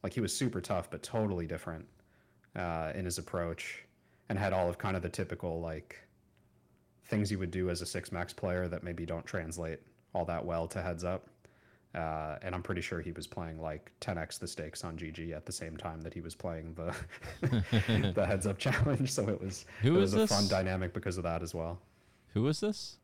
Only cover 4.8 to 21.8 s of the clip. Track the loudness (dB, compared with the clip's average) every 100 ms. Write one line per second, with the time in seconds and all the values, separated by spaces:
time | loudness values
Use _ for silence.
4.8 | 0 0 0 -2 -4 -2 -2 -2 -2 -4
5.8 | -8 -18 -18 _ _ _ _ _ _ _
6.8 | _ _ -2 0 2 0 0 0 2 0
7.8 | -2 -4 -4 -4 -4 -2 0 2 0 -2
8.8 | -4 -4 -4 -4 -4 -4 -4 -4 -4 -6
9.8 | -10 _ _ -2 0 0 0 0 0 -2
10.8 | -2 -2 -2 -2 -6 _ -20 _ -20 -20
11.8 | _ -4 -2 -2 -4 -4 -4 -4 -2 -2
12.8 | -2 -4 -4 -8 -8 -6 -6 -4 -6 -6
13.8 | -10 _ -4 -2 -4 -6 -8 -6 -8 -6
14.8 | -8 -6 -8 -6 -6 -6 -8 -8 -8 -6
15.8 | -8 -6 -8 -8 -10 -6 -6 -4 -6 -4
16.8 | -4 -4 -8 -10 -12 -2 2 2 4 4
17.8 | 6 4 4 2 2 2 2 0 2 4
18.8 | 4 4 2 2 0 0 -2 -6 -10 2
19.8 | 6 8 6 6 6 4 6 4 4 2
20.8 | 0 0 -2 0 2 0 0 -2 -2 -4